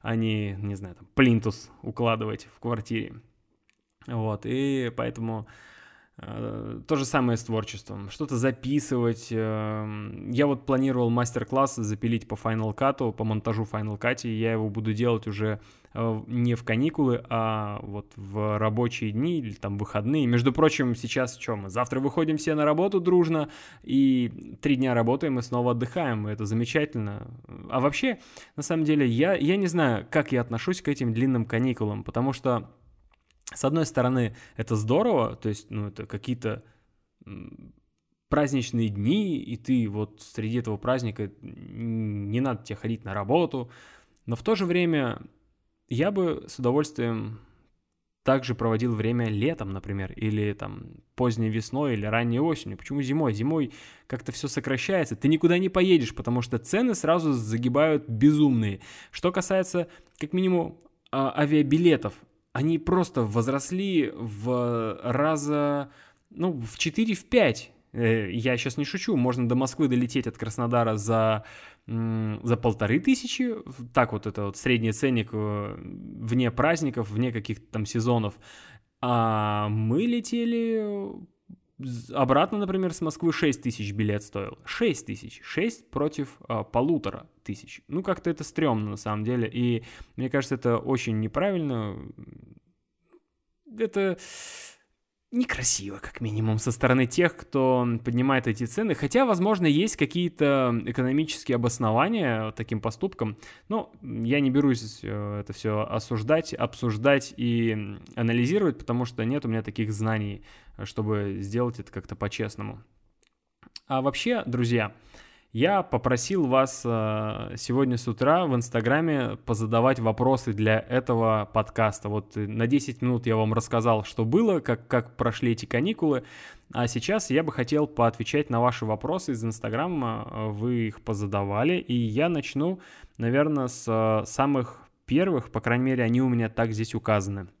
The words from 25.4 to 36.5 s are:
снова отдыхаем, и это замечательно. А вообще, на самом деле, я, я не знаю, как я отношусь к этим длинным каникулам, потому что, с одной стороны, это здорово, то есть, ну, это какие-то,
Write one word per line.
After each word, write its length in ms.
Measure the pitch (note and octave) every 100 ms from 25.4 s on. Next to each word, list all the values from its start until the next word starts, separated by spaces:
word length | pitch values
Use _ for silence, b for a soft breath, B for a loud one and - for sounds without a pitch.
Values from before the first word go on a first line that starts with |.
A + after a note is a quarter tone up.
снова 300 | A#2+ B2 B2
отдыхаем, 560 | A#2+ B2 F#3 D3 A2 G#2+
и 40 |
это 120 | G#2+ G#2
замечательно. 800 | A2+ A#2 D#3 D3+ A#2 G#2 G#2 - A#2+ - - -
А 100 | C3
вообще, 380 | C#3 C#3+ C4 A#3 B B B -
на 60 |
самом 220 | C#3+ E3
деле, 220 | D3+ D3+ C3
я, 280 | A#2 E3+
я 220 | F#3+ C#3+ G3
не 100 | F#3
знаю, 380 | F3 C#3+ A2 -
как 220 | G#3 -
я 80 | B2+
отношусь 420 | A#2+ A2+ - F#3
к 60 | -
этим 240 | C#3 B2
длинным 300 | A2+ C3+ B2 A2
каникулам, 580 | A2+ C3 A#2+ G#2+ G#2
потому 280 | - B2 C3
что, 380 | B2 C3+ A#2+ - _ _ _ _ _ _ _ -
с 100 | -
одной 200 | C#3 D#3+
стороны, 500 | D#3 - B2 B2+ A#2 B B -
это 200 | A2+ A2
здорово, 600 | G#2+ C#3+ A#3 D#3+ A2 A#2
то 140 | A2
есть, 200 | G2+ -
ну, 180 | G#2+ G#2
это 180 | G2+ G#2+
какие-то, 580 | G#2 B2+ A#2+ A2+